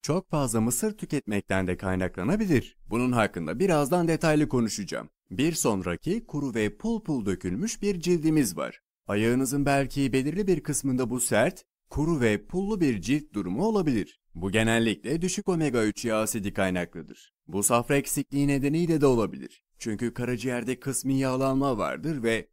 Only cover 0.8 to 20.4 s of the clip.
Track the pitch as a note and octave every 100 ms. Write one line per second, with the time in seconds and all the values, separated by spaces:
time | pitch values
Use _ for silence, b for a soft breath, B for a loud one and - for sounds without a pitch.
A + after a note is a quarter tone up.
0.8 | G#3+ G#3 - D3 - G2+ - F#2+ F2+ F2+
1.8 | F#2+ F#2 F2+ - G2+ G#3 G3+ C3 - -
2.8 | - A#2 B2+ B2 G2+ - D#2 A2 F#3+ D#3
3.8 | C#3+ F3 E3+ D#3 D#3+ D3+ D3+ B2+ A2+ -
4.8 | F#2 B1 A#1 _ - F#2+ D3+ D#3+ C3+ G2
5.8 | F2 E2+ D#3 A3 - D3 C#3 A2 G#2 -
6.8 | A3+ A3+ - C3+ G2 F2+ B2+ F#2+ A3 -
7.8 | G3+ F#3 D#3+ F3 D#3 D#3 A#2 D#2 B1 -
8.8 | _ _ - G2+ A2+ B2 C3 C#3+ C#3+ C#3
9.8 | C3+ C#3+ C3+ C3 C3+ E3+ G3 F3 - C#3
10.8 | C#3 B2+ B2 B2 - G#2+ C#3 - - _
11.8 | - - D#3 D#3+ A#2 G#2 - F3+ G3 G#3+
12.8 | D3+ G#2+ E2+ D3 D3 G#2 F2 G2+ G#3+ G#3+
13.8 | D#3 A#2 E2 - _ - F#2+ G#2+ A2 A2+
14.8 | A2+ F#2+ A2 E3 F3+ G#3 G3+ E3+ D3+ A#2+
15.8 | G#2+ - A#2+ G#2+ A2 A2+ G2 - F#2+ F2+
16.8 | F2 E2+ D2+ - - _ - G2 G2+ A#2+
17.8 | A#2+ C#3+ C3+ D3 - C#3+ C#3+ C#3 C#3 D#3+
18.8 | F3 D#3+ C#3 A#2+ G2 C#2 B1+ - _ -
19.8 | A2+ G#2 A#2+ A#2 A#2+ B2